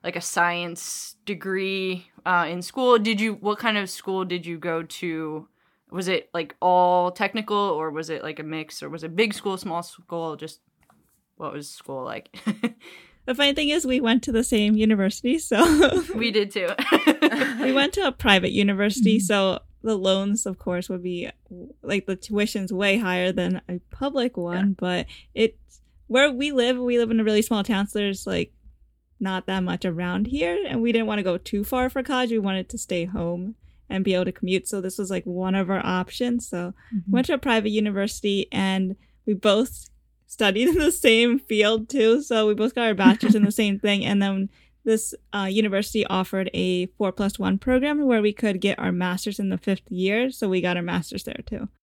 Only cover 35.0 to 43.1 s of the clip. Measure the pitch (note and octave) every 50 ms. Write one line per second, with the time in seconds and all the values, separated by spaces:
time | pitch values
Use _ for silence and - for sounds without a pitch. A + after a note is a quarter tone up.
35 | G3+ F#3 G3 F3+ - F#3 F3 F3+ F#3 F#3 F#3+ G3 F#3+ F3 G3 F#3 - - F#3 F#3
36 | F3+ - - - B3 B3 A#3+ A#3+ A#3 - - F3 F3 F3+ - _ - - A3+ G3
37 | E3+ G3 G3 B3 C4 - D#4 C4 - C#4+ A#3 A3 G#3 G#3+ G#3 G#3+ G#3+ G#3+ G3+ G3
38 | G3 A3 - - - G#3 G3 G3 F#3+ - - F#3+ F#3+ F#3+ F#3+ F#3+ F#3+ F#3 G3 _
39 | _ _ _ _ _ A3+ G#3 F#3 - G#3+ G3 G#3+ C4 - - - - - _ _
40 | _ _ _ _ _ _ - - A3 G3+ F#3+ G#3+ B3 F4 D#4+ F#4 D4+ E4+ F4+ -
41 | - B3 A3 A3+ A#3 A#3+ A#3+ C#4 - - A3 G#3 G#3 G#3 A3+ A3 A3 - - C#4
42 | A3 A3 A3+ D4 D4 - A#3+ A3 G#3+ G#3+ G#3 G#3+ G#3+ C4 - B3 A#3 A3+ G#3 F#3+
43 | G3 B3+